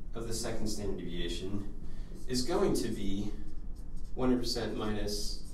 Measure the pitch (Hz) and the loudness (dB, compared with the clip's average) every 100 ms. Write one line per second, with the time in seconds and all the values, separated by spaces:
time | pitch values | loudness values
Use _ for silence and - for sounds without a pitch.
0 | - 117 113 - 123 113 110 104 98 90 | -4 -2 0 0 0 2 2 2 0 -2
1 | 87 87 85 - 95 101 - - - - | -2 0 0 -2 -2 -2 -2 -2 -2 -2
2 | - - - 127 - 185 185 - 107 101 | -4 -4 0 0 2 2 4 2 0 2
3 | 98 98 104 - - - - - - - | 2 2 2 0 0 0 -2 -4 -4 -2
4 | - - 127 123 - 117 110 107 107 107 | 0 2 4 4 2 0 -2 -2 -2 0
5 | 104 104 - - - | 0 0 0 -2 -4